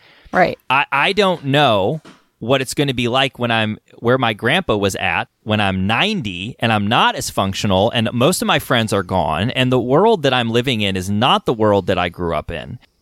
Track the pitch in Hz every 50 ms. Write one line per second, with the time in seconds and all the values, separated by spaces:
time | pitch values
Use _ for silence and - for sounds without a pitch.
0 | _ _ _ _ - - - 180 180 160 - - _ - 127 139 143 - - 139
1 | 147 175 196 185 202 190 180 143 - 139 135 147 151 131 110 101 92 107 156 156
2 | - - - _ _ _ _ - - 113 135 135 131 - - - 147 143 131 120
3 | 123 117 117 131 135 135 - - 123 117 113 113 110 107 107 - _ _ - -
4 | - 113 127 131 123 117 110 95 107 113 147 185 185 - 113 104 101 98 92 -
5 | 98 92 82 92 117 - _ _ - 110 107 104 104 98 95 92 92 98 110 123
6 | 160 208 220 196 123 107 90 87 92 113 - - - 117 110 104 101 101 117 147
7 | 202 240 233 151 120 - - - 101 95 98 - - 107 92 92 101 117 - 120
8 | 110 - - 120 123 156 185 - 240 214 180 147 - - 139 120 113 107 - 98
9 | 92 90 95 92 80 76 78 78 98 120 - 131 131 127 127 127 110 123 135 156
10 | 196 226 226 185 139 139 127 127 120 113 110 120 120 139 127 107 104 98 95 95
11 | 90 95 101 104 117 143 185 214 - - 135 110 110 107 101 101 92 98 98 87
12 | 90 90 82 - 90 82 82 76 73 - 85 76 62 64 107 - _ _ _ _